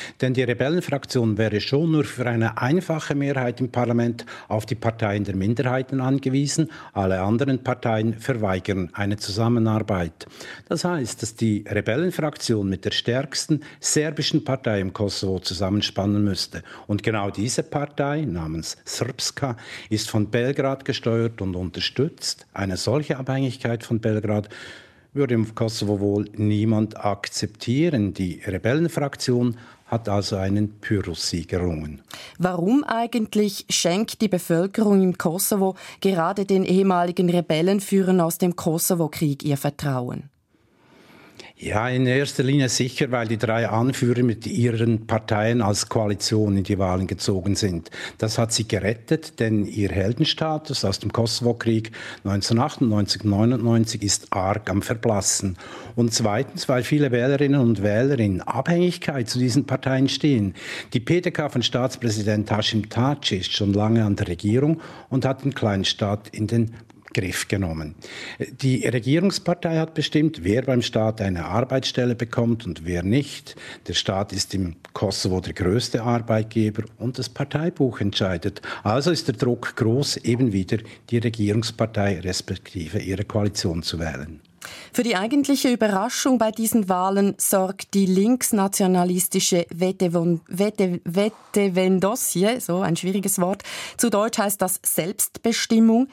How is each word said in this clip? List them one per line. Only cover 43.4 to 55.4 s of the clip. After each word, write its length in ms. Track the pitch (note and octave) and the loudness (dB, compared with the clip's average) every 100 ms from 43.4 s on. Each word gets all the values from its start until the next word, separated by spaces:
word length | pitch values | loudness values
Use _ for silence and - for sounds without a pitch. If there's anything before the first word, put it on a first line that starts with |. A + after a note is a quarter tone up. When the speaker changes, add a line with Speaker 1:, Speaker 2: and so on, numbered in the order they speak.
| - A2 A2+ | 0 0 2
Speaker 1:
Anführer 560 | A2+ B2+ - A#2+ A#2+ | 2 2 2 2 2
mit 240 | B2 A2 - | 2 0 -4
ihren 580 | F3 A#2+ A2+ A#2 A2+ A2+ | 0 2 2 2 2 0
Parteien 560 | A2 - G#2+ A2 A#2+ | -2 0 0 2 2
als 260 | G#2 G2+ - | 2 0 0
Koalition 680 | A#2 G#2 G2+ - A2 G#2+ G2 | 0 0 0 0 2 4 2
in 80 | |
die 140 | F#2 G2 | 2 0
Wahlen 280 | F#2+ F#2 F#2+ | 2 0 -2
gezogen 480 | G2 - F#2+ F#2 | -2 -2 0 0
sind. 340 | G2 G#2 E2+ - - - - | 0 0 -2 -6 -12 -14 -4
Das 180 | A2 - | -2 0
hat 160 | A2+ | 0
sie 140 | - G#2+ | 0 0
gerettet, 720 | G2+ F#2 A#2 - D#3 - - | 0 0 -2 -2 -2 -2 -2
denn 260 | A2+ G#2+ | 0 2
ihr 260 | G2+ - G2 | 0 0 0
Heldenstatus 960 | F2+ F#2+ A#2+ D3 - D#3 D#3 - C3 | 0 0 0 0 0 -2 -2 -4 -2
aus 140 | G2 G2+ | -2 -2
dem 140 | G#2+ | -2
Kosovo-Krieg 800 | - A2+ - A#2 A#2 - A2 A2 - - - | 0 0 0 0 0 2 0 -2 -10 -14 -8
neunzehnhundertachtundneunzig 1000 | G2+ G2 - A2+ D3 - B2 G#2+ G2 - | -2 -2 2 2 2 2 2 2 2 0
neunundneunzig 800 | G#2 G2+ A2+ B2+ A#2 A#2 A2+ G#2+ | 2 4 4 4 4 4 2 0
ist 300 | G#2 - - | -2 -2 -2
arg 360 | G2 F#2+ G#2+ - | -2 0 -2 0
am 120 | G2 | -2
Verblassen. 760 | - A2+ A#2+ G#2 - - | 0 0 0 0 0 -2